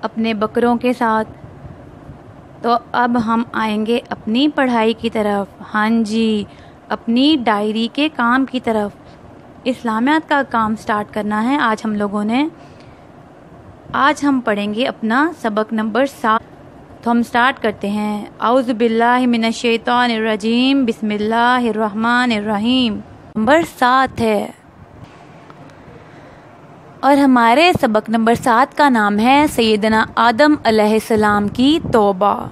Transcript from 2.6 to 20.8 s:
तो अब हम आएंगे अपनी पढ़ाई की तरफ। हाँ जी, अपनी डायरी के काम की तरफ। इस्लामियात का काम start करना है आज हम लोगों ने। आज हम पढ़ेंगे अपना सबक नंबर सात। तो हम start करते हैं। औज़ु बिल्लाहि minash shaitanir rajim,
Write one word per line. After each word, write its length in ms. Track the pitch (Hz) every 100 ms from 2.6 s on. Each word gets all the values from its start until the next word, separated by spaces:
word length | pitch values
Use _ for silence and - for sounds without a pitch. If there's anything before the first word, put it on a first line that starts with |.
तो 160 | 233 240 -
अब 220 | - 240 240
हम 280 | 220 226 240
आएंगे 440 | 220 220 214 214 240 -
अपनी 380 | - - 226 294
पढ़ाई 460 | 294 262 240 220
की 160 | 220 226
तरफ। 380 | 226 208 202 196 -
हाँ 300 | 185 214 214
जी, 560 | 233 214 220 226 214 196 - - - -
अपनी 460 | 214 - 233 277 311
डायरी 520 | 233 208 208 214 226
के 200 | - 302
काम 360 | 302 233 254
की 160 | 262 254
तरफ। 320 | 247 220 202 - - - - - - - -
इस्लामियात 640 | 247 233 220 247 311 311
का 140 | 294
काम 340 | 262 233 220 220
start 340 | - 214 208
करना 300 | - 208 214
है 180 | 233 285
आज 220 | 247 220
हम 120 | 220 208
लोगों 280 | 208 208
ने। 260 | 208 240 311 - - - - - - - - - - - - - -
आज 300 | - 170 294
हम 160 | 285 269
पढ़ेंगे 440 | 240 208 208 208
अपना 480 | 262 - 220 240 311
सबक 400 | 330 233 208 220
नंबर 340 | 220 220 214 269
सात। 360 | - 226 220 - - - - - -
तो 60 | 233
हम 120 | 240
start 360 | 233 240 247 262
करते 300 | 226 202 202
हैं। 500 | 208 208 208 - -
औज़ु 360 | 214 254 240
बिल्लाहि 520 | 226 233 226 233 247 254
minash 280 | 233 226
shaitanir 720 | 226 240 226 233 240 247 220 220
rajim, 560 | 214 220 233 254 277